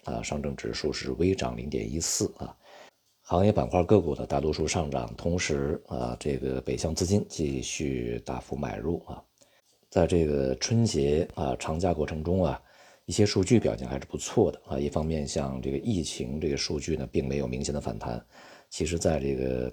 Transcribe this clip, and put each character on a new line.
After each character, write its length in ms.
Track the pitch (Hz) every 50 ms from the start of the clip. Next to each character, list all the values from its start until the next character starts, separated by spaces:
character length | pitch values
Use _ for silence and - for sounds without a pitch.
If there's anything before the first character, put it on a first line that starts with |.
| -
啊， 180 | - - 58 -
上 200 | - 76 73 69
证 120 | 73 67
指 200 | 64 - 58 58
数 180 | - - 73 65
是 200 | - - 65 64
微 220 | - 82 92 95
涨 220 | - - 62 60
零 140 | 58 60 69
点 200 | - 62 53 57
一 80 | 67 82
四 320 | - - - - 107 - -
啊， 180 | - - - - _ _ - - - - - _ _ _ _ _ _ _
行 220 | - 87 87 98
业 60 | 107
板 160 | 104 - 67
块 160 | 57 - 90 85
个 160 | - 110 101
股 160 | 82 82 69
的 120 | 67 65
大 120 | - 71 69
多 140 | 71 78 76
数 160 | - 80 76
上 220 | - 90 80 73
涨， 220 | 69 65 58 57 60
同 220 | - - 85 85 90
时 440 | - - 78 71 69 71 82 - -
啊， 280 | - - 65 62 60 60 -
这 160 | - 73 69
个 240 | 64 67 67 65 65
北 160 | - - 64
向 180 | 62 - 80 78
资 120 | - 92
金 180 | 87 101 104 104
继 360 | - - - 80 71 67 65 58
续 580 | - - - 78 69 67 64 60 58 58 58
大 180 | - - 64 64
幅 160 | - - 67
买 220 | 65 73 - -
入 260 | - 55 78 87 - -
啊。 180 | - 92 - - _ _ _ - _ _ _ _ _ _ _ _ -
在 180 | - 98 85
这 200 | 76 90 85 82
个 280 | 73 73 71 67 65 65
春 280 | - - - 117 113 117
节 420 | 104 - 76 69 71 73 78 87 - -
啊， 220 | - 80 67 64
长 240 | 65 - - 76 80
假 140 | 90 90 85
过 120 | 76 73
程 160 | - 82 78 78
中 220 | 85 87 95 90
啊， 180 | 78 65 - _ _ _ - - - - _ _
一 60 | - 90
些 120 | - 104
数 180 | 101 - 104 92
据 160 | 90 123 117
表 160 | - - 55
现 140 | 55 64 62
还 100 | 65 67
是 60 | -
不 140 | - - 73
错 340 | - - - - 104 78 -
的 80 | - -
啊。 120 | - 76 67
一 120 | 71 73
方 140 | - - 78
面 220 | 80 80 78 71
像 340 | 67 - - 71 67 67 65 62
这 80 | 67
个 80 | 67 69
疫 240 | - 113 110 90 76
情 360 | - - - 67 62 67 76
这 120 | 85 78
个 60 | 71
数 220 | 69 - - - 73
据 180 | 69 - 80
呢， 120 | 76 67 -
并 160 | - 85 71
没 120 | 65 67 71
有 80 | 67
明 180 | 62 62 64 71
显 100 | 71 71
的 60 | 71
反 180 | 67 64 57 53
弹。 240 | - 62 58 57 - _ - - - - - - - -
其 140 | - - 87
实 140 | - 87 82
在 200 | - 90 80 71
这 160 | 67 69 69
个， 380 | 64 64 65 64 62 62 62